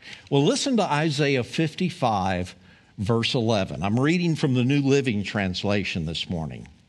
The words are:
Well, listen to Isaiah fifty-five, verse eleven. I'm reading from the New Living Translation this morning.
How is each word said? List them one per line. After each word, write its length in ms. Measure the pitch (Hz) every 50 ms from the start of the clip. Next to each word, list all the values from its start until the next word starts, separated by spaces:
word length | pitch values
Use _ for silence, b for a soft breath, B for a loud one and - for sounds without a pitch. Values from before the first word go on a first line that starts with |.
| B B B B B B
Well, 160 | 139 139 143
listen 320 | 175 277 - - 285 254
to 60 | 214
Isaiah 640 | 185 139 143 147 156 165 143 131 151 143 139 127 113
fifty-five, 1080 | - - - 160 151 - - 185 175 - - 135 120 110 98 92 95 95 90 90 92 - - B B B B B B B B
verse 360 | 104 92 117 117 113 - -
eleven. 480 | 135 113 113 117 101 95 98 - 65
I'm 160 | 85 101 107 123
reading 380 | 131 151 175 180 175 170 156
from 160 | 147 - 143
the 120 | 127 123 120
New 180 | 127 143 143
Living 400 | 139 135 139 139 135 131 104 104 95
Translation 800 | - - 110 98 92 90 - - 101 101 104 90 - - 95 80
this 240 | 80 82 - - -
morning. 400 | 95 82 78 71 62 57 57 - - - _